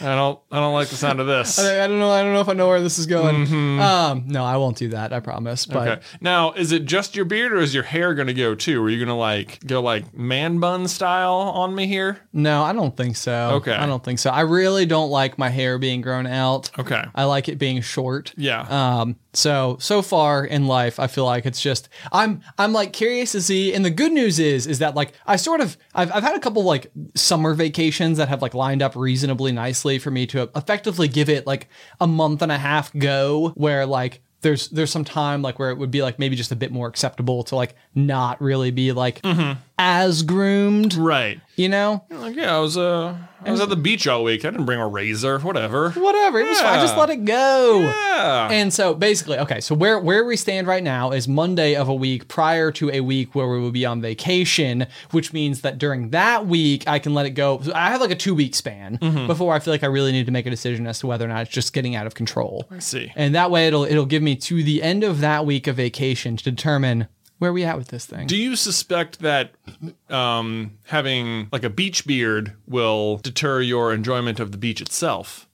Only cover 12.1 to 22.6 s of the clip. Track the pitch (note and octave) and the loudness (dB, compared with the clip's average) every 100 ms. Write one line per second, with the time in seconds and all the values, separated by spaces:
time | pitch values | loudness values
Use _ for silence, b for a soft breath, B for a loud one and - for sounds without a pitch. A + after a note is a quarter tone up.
12.1 | G3 _ D#3 D3+ D3 D3+ G#3+ D#3+ - B2 | -4 _ 0 2 2 0 0 -2 -2 -4
13.1 | A2+ - A#2+ A#2+ C#3 C#3+ A2 D3 C3 B2 | -4 -4 -2 0 0 0 -2 0 -2 -4
14.1 | B2 C#3 C3 D#3+ F3 F#3 G3 F3+ D#3+ D#3 | -2 0 0 2 2 2 2 2 2 2
15.1 | C#3 C3+ B2+ C3 B2+ B2+ B2+ C3 B2+ B2 | 2 0 0 -2 0 0 0 -2 -2 -2
16.1 | B2+ B2+ C3 C3 C3 - - C3 A#2+ - | -4 -4 0 0 0 -4 -8 -4 -4 -4
17.1 | - C#3 C#3 C3+ D3 C#3 B2+ A#2 - C3 | -2 0 2 -2 -2 -2 -2 -4 -4 -4
18.1 | C3 D3 - C#3 A#2 - C#3+ C3 B2 A#2 | -4 -8 -4 -2 -2 -2 0 2 2 0
19.1 | A#2+ _ - D3+ C#3+ C3 B2+ - G#3 G3 | -4 _ -2 2 2 0 -2 0 0 2
20.1 | F3 D3+ C#3+ C#3 D3 C#3 B2+ A#2+ - C3 | 2 4 2 0 0 2 2 0 0 -4
21.1 | - C3 B2 A#2+ B2+ C#3+ C3 - B B | 0 0 0 -2 -2 -2 -2 -6 B B
22.1 | F3+ A3 G3+ B - | 0 0 -2 B -2